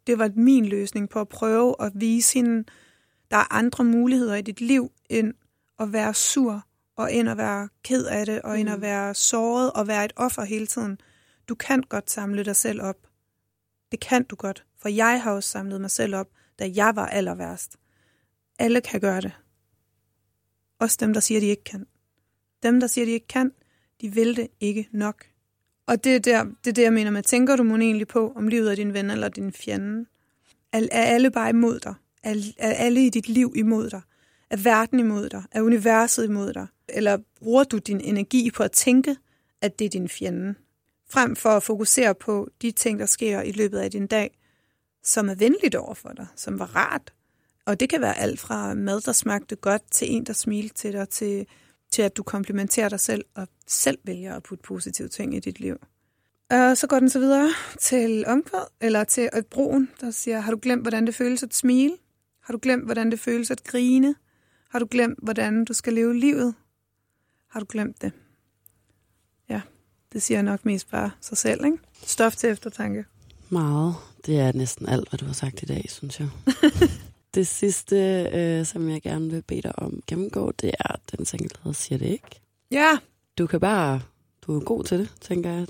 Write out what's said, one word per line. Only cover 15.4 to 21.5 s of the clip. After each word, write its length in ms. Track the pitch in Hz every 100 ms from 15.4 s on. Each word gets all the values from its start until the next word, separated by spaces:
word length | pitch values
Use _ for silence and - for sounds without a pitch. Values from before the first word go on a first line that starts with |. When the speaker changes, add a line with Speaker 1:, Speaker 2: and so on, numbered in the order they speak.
| 202
Speaker 1:
samlet 300 | 208 196 196
mig 100 | 196
selv 240 | - 208 196
op, 120 | 196 _ _ -
da 120 | 196
jeg 220 | 185 220 214
var 100 | 190
aller 280 | 202 185
værst. 420 | 180 170 175 - - _ _ _ _ _ _ _ -
Alle 220 | 233 240
kan 200 | - 202
gøre 200 | 196 185
det. 120 | 190 - _ _ _ _ _ _ _ _ _ _ _ _ _ -
Også 180 | 226 -
dem, 120 | 220
der 60 | 214
siger, 200 | - 214
de 60 |
ikke 180 | 202